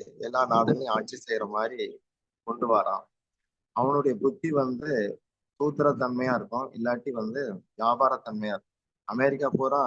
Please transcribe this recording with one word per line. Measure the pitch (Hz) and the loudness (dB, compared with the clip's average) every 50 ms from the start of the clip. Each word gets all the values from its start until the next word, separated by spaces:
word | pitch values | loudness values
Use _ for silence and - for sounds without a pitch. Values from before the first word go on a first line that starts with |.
| 98 - - - | -6 -6 -6 -4
எல்லா | 117 117 123 127 127 | -4 -2 2 2 2
நாடுகளையும் | 120 117 113 117 - - 131 135 120 110 | 4 6 4 6 6 4 2 2 0 0
ஆட்சி | 113 110 - - 127 | 0 0 -4 -10 -14
செய்யற | - - 113 107 107 101 | -6 -4 -2 -2 -2 -2
மாதிரி | 107 107 110 120 127 117 104 98 92 - _ _ _ _ _ _ _ _ _ 117 | -2 -2 -2 -2 -4 -6 -6 -6 -8 -12 _ _ _ _ _ _ _ _ _ -10
கொண்டு | 117 120 127 117 | -6 -4 0 2
வரான். | 113 104 95 - 98 95 - _ _ _ _ _ _ _ _ _ _ _ _ _ _ | 4 4 4 2 -2 -4 -6 _ _ _ _ _ _ _ _ _ _ _ _ _ _
அவனுடைய | 110 123 135 147 143 135 135 123 | 0 0 2 2 2 2 2 0
புத்தி | 101 - 135 - - - 165 | 2 0 0 0 0 -4 -2
வந்து | 151 143 131 127 127 120 143 151 139 113 104 98 - - _ _ _ _ _ _ _ _ | 0 0 0 0 -2 -4 -4 -2 -2 0 0 -2 -4 -10 _ _ _ _ _ _ _ _
சூத்திரத்தன்மையா | 143 147 143 147 143 147 131 120 127 127 123 123 127 127 123 | -2 -2 0 2 2 2 2 2 -2 -2 -2 0 0 0 0
இருக்கும், | 113 101 101 113 123 135 - - | 0 -2 -4 -6 -6 -6 -6 -6
இல்லாட்டி | 113 113 120 120 120 - 143 | -4 -2 -2 -2 -2 -4 -6
வந்து | 123 113 107 110 120 143 139 117 95 90 - _ _ | -6 -4 -6 -6 -6 -6 -6 -6 -8 -10 -14 _ _
வியாபாரத்தன்மையா | - 110 117 120 120 135 131 127 120 - 117 110 107 107 107 101 | -2 2 2 2 4 4 2 2 0 -4 -8 -8 -6 -4 -4 -6
இருக்கும். | 98 - _ _ _ _ _ _ _ _ - | -6 -8 _ _ _ _ _ _ _ _ -8
அமெரிக்கா | 107 123 135 139 139 139 147 135 | -2 2 2 2 2 2 -2 -2
பூரா | - - 135 135 143 143 135 | 0 0 0 0 0 0 0